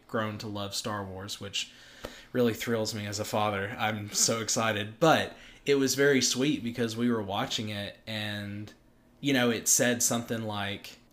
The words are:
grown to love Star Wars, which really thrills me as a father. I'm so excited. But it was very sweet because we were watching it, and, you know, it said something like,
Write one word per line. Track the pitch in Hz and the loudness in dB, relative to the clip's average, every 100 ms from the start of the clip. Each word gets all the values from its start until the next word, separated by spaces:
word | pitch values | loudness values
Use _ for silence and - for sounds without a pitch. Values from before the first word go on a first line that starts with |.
| - | -6
grown | 117 107 104 | -4 -2 -4
to | 110 | -6
love | 101 101 | -6 -6
Star | - 117 104 | -6 -4 -4
Wars, | 98 92 101 - | -6 -10 -10 -10
which | 98 - - - - - - - - | -8 -6 -8 -10 -20 -14 -14 -14 -4
really | 127 120 | 2 2
thrills | 110 - 113 110 | 2 0 0 0
me | 110 104 | -4 -4
as | 104 | -6
a | |
father. | 104 110 107 98 101 117 | -2 0 2 0 -4 -2
I'm | 110 107 104 | -2 -2 -2
so | - - 113 | 2 2 2
excited. | 107 - 113 104 104 110 | 0 0 2 0 -4 2
But | 160 123 95 - - - | 6 6 2 -6 -20 -4
it | - 143 | 2 4
was | 135 | 4
very | 123 139 135 | 4 6 6
sweet | 120 123 143 131 | 4 2 2 0
because | 117 117 117 110 | -2 -2 -2 0
we | 120 | 0
were | 113 | 0
watching | 95 101 127 - 107 | 0 -2 -2 -4 -4
it, | 104 101 - - | -6 -8 -10 -10
and, | 110 107 104 101 104 104 - _ _ _ _ | -6 -6 -6 -6 -8 -10 -16 _ _ _ _
you | 143 | 0
know, | 135 120 | 4 4
it | 110 - | 2 2
said | - 123 117 | 4 4 2
something | - 120 117 117 110 | 2 0 -2 -6 -4
like, | 104 101 101 - - - | -4 -4 -6 -10 -18 -14